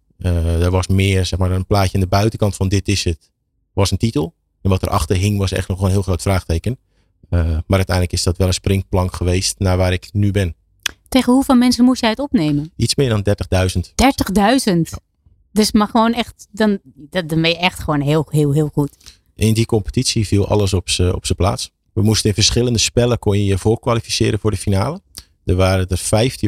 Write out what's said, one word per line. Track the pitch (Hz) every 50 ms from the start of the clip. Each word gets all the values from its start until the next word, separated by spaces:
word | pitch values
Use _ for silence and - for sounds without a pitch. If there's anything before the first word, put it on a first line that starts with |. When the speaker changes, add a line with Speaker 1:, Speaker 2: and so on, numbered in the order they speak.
| _ _ _ _
Speaker 1:
Eh, | - 92 87 85 82 82 82 82 87
er | 90
was | 92 92 87 -
meer, | 92 98 98 98 98 95 90
zeg | - - 90
maar, | 95 90
een | 92 92 92
plaatje | - 104 101 98 92 -
aan | 101
de | 98 92
buitenkant | - 98 104 110 - - - 101 95
van | - 95 95
dit | 95 98 95 -
is | 101 - -
het, | 90 82 - _ _ _ _ _ _ _ _ _ _ _
was | - 101 -
een | - 92
titel. | - 113 - 143 151 170 - _ _ _ _ _
En | _ 98
wat | 98 92 -
erachter | - - 95 - - 101
hing | 90 95 104 104 101
was | 98 92
echt | - 98 92 -
nog | 98 92
een | 98 95
heel | 95 101
groot | 95 95 92 82
vraagteken. | - 98 98 92 - - 85 82 - 104 127 - _ _ _ _ _ _ _ _ - _
Eh, | - -
maar | 80 82 80 80 - - 92 95
uiteindelijk | 95 - 90 92 90 85
is | - - -
dat | - 87 -
wel | 95 92
een | 92
springplank | - - - 98 98 95 - - 92 90 90 -
geweest | - 87 90 90 95 95 - - -
naar | 104 92 92 90
waar | 92 90 92
ik | 90 - - -
nu | 104 104 104
ben. | 95 101 98 87 - - _ _ _ _ _ - - _ _ _
Speaker 2:
Tegen | - 262 247 247 247
hoeveel | 269 269 - 269
mensen | 240 247 254 240 - 240
moest | 247 262 -
jij | - 220
het | 220 220
opnemen? | 277 285 - 220 160 151 147 147 151 165 -
Speaker 1:
Iets | - 120 - -
meer | - 143 127
dan | 110 104
dertigduizend. | 98 101 101 - - - - 92 92 92 - 92 87 - _
Speaker 2:
Dertigduizend? | - 226 269 269 - - - 185 214 202 208 254 277 - 226 185 170 160 -
Speaker 1:
Ja. | - - - _ _ _ _ _ _ _ _ _
Speaker 2:
Dus | _ 208 214 208
maar | - 220 208 202
gewoon | - 240 220 226 233
echt, | 240 226 - - _ - _
dan, | - 202 220 214 202 196 - 131 - - 151 143
dan | - 185 175 151 160 160
ben | 160 165
je | 170 165
echt | 175 180 - -
gewoon | - - 151 147
heel, | 143 139 151 160 143 -
heel, | - 147 151 143 139
heel | 156 156 143 -
goed. | - 147 139 - _ _ - - _ _ _ _
Speaker 1:
In | - 98 110 110
die | 107 117
competitie | - - 107 101 - - 120 127 - - 117 107 -
viel | - 101 98 -
alles | - 104 104 95 -
op | 90 - -
z'n, | - - 90 90
op | 92 92 -
z'n | - 87
plaats. | - 87 95 117 - - - - _ _ _ _
We | 110
moesten | 98 110 107 - - 110
in | 101
verschillende | - 104 - - 120 120 123 120 107
spellen, | - - - - 117 123 120 107
kon | - 107 98 101
je | 104
je | 98 98 92
voorkwalificeren | - 107 113 - - - 117 113 - - - - 113 113 110 107
voor | - 110
de | 104 101
finale. | - - 98 95 101 127 160 196 - _ _ - - _ _ _ _
Er | - 92
waren | 92 95 92 95 95 95 92
er | 95 90
vijf | - - - 110 113 135 -
die | - -